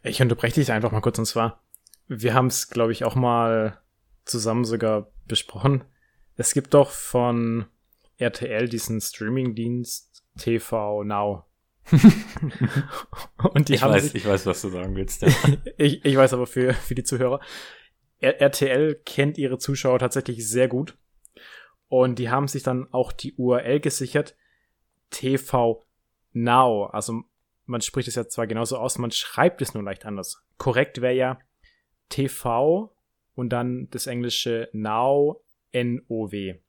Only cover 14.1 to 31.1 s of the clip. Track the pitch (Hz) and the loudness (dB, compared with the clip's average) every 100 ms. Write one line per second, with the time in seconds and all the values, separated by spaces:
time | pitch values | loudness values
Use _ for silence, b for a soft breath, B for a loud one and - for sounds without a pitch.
14.1 | 98 104 98 98 90 101 90 95 95 98 | -2 0 0 0 -4 -4 -6 -6 -4 -6
15.1 | - - 131 156 143 - - 147 131 147 | 2 4 6 4 2 -4 0 2 2 2
16.1 | 135 131 123 123 127 127 123 - 127 - | 6 6 4 -2 0 0 0 -4 -6 -4
17.1 | 123 127 139 B B B B B _ _ | -2 0 -2 B B B B B _ _
18.1 | _ 131 - 139 - 139 131 156 147 - | _ 0 4 2 4 2 2 2 0 -6
19.1 | - 143 151 139 127 - 139 131 127 127 | 0 0 0 -4 -2 -4 0 2 2 2
20.1 | 139 123 117 107 117 127 123 139 - _ | -2 -4 -8 -4 2 2 0 -4 -10 _
21.1 | _ _ B B B B B _ 131 127 | _ _ B B B B B _ 2 2
22.1 | 120 120 131 143 139 131 127 131 127 123 | 0 -2 0 -2 -4 -4 -4 -4 -4 -4
23.1 | - 135 - 123 123 117 143 147 - 127 | -6 -10 -4 0 0 2 0 0 -4 -2
24.1 | 147 147 _ _ _ _ _ _ _ _ | -2 -4 _ _ _ _ _ _ _ _
25.1 | - 131 135 - 127 117 113 _ _ _ | -8 -2 -2 0 2 2 0 _ _ _
26.1 | _ _ 117 117 123 127 107 98 107 104 | _ _ -4 4 6 6 2 -2 -4 -6
27.1 | 113 - _ _ _ - 120 - 139 123 | -8 -10 _ _ _ -8 -6 -4 -4 -4
28.1 | 120 113 - 113 110 113 131 123 - 120 | -6 -6 -6 -4 -2 -4 -4 -4 -4 -4
29.1 | - - - 131 - 131 110 101 98 107 | -4 -6 -2 -4 -2 -8 -8 -10 -12 -10
30.1 | 101 90 - _ _ 135 120 143 - 127 | -10 -12 -16 _ _ -4 -2 -2 -4 -2